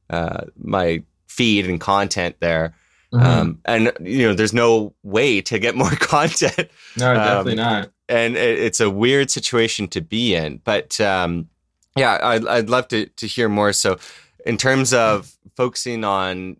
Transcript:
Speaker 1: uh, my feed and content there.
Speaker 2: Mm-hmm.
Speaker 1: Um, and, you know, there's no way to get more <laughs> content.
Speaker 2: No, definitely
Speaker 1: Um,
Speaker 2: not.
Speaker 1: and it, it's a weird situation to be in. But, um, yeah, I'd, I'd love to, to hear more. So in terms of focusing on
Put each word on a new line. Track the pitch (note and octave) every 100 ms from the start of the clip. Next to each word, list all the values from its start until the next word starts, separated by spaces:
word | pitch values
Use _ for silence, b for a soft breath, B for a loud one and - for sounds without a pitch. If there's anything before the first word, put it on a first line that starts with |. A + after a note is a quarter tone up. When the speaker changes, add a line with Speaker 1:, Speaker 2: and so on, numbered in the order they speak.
| -
Speaker 1:
uh, | E2+ E2 F2 - -
my | - G2 E2+ E2 - _ -
feed | - A#2+ G2+ F#2
and | E2+
content | - G2 G2 - F2 -
there. | E2+ E2 E2 - _ _ _
Speaker 2:
Mm-hmm. | B2 G2+
Speaker 1:
Um, | E2 E2 E2 -
and, | A2+ A2+ -
you | F2 C3 A2+
know, | G2
there's | G#2+
no | A#2 A#2 A2+ G#2+ -
way | G#2 G#2 C#3+ G2+
to | - A2
get | A#2 B2
more | A2+
<laughs> | D3
content. | - D3+ D#3+ - C#3 - F3+ B B -
Speaker 2:
No, | B2 A#2
definitely | G#2 G2+ F#2+
Speaker 1:
Um, | A2
Speaker 2:
not. | A#2 G#2+ F#2+ _ -
Speaker 1:
and | A#2 A#2 A#2+
it, | A#2 A2+
it's | A2 -
a | G#2+
weird | G2 A#2+ C#3 C#3
situation | - - A#2 A2+ - G2
to | F#2
be | E2 A2 A#2+ E2+
in. | D#2 B1
But, | - G#2 - -
um, | G#2 F#2+ F2 E2+ E2 _ _ _ _ C#3
yeah, | B2 G2
I'd, | A#2+ A2+ A2
I'd | A#2+ G#2+
love | B2 B2
to, | A2+ -
to | - A2
hear | - A2+
more. | G#2 G#2
So | G2 G2+ F2+ B B B - -
in | A2+
terms | C3 C3+ C3+
of | B2+ A2+ G#2 - _ - -
focusing | B2+ - B2 A#2
on | G#2+ G2 F#2 F#2 F#2 -